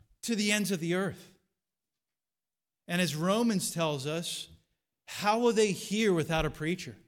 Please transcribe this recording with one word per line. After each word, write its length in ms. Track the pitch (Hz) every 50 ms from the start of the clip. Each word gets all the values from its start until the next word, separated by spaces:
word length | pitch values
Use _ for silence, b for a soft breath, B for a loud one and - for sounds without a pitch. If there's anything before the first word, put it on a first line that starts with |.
| _ _ _ _ -
to 120 | - 233
the 160 | 196 208 208
ends 200 | 208 214 208 170
of 80 | 196 160
the 160 | 165 165 175
earth. 360 | 180 196 175 - - - - - _ _ _ _ _ _ _ _ _ _ _ _ _ _ _ _ _ _ _ _ _ _ _ _ _ _ _ _ _ _ -
And 140 | 175 180
as 140 | 180 156 139
Romans 560 | 151 165 185 202 226 240 233 214 180 - -
tells 360 | - 170 165 156 147 135 127 147
us, 420 | 156 170 170 - - - - - - - _ _ _ _ _ _ _ _ _
how 340 | - - - 190 208 214 233
will 140 | 240 233 226
they 200 | 214 214 208 185
hear 380 | - - - 196 214 226 208
without 340 | 180 165 147 160 165 160 151
a 40 | 151
preacher? 480 | - - 156 160 180 185 - 131 104 - -